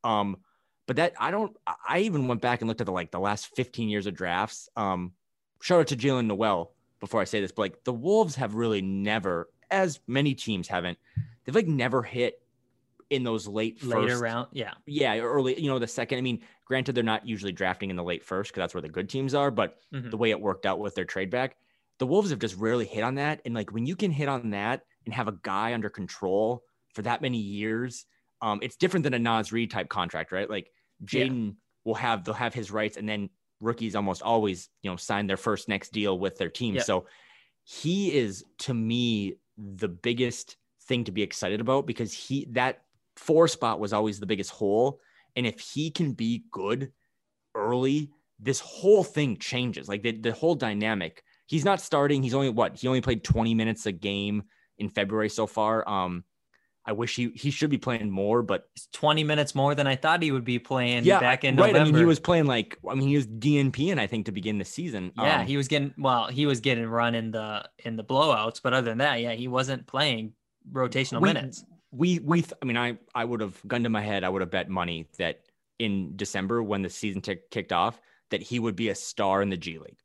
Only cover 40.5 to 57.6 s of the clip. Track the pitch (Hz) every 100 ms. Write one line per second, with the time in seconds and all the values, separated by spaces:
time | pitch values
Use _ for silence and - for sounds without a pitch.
40.5 | - _ _ - 123 127 95 101 - 92
41.5 | 107 117 135 151 110 113 - - 139 -
42.5 | 120 127 - _ _ _ - - 160 165
43.5 | - 120 92 101 104 107 101 98 101 98
44.5 | - 101 107 127 139 _ _ _ - 120
45.5 | - - 139 156 147 156 117 113 117 -
46.5 | 95 98 120 135 _ _ _ _ _ _
47.5 | 113 107 123 135 147 143 _ _ _ 107
48.5 | 135 - - 180 208 156 - 143 101 -
49.5 | 127 123 92 67 101 117 113 117 113 165
50.5 | 175 117 104 107 104 82 - _ _ _
51.5 | 156 165 190 - 151 143 143 131 135 135
52.5 | 113 98 - 127 131 127 117 - 113 113
53.5 | 113 113 110 107 87 101 101 101 104 101
54.5 | _ _ _ 104 - 101 110 107 - -
55.5 | - 107 113 - 101 90 87 - _ _
56.5 | _ _ _ 110 104 120 - 120 - 143
57.5 | -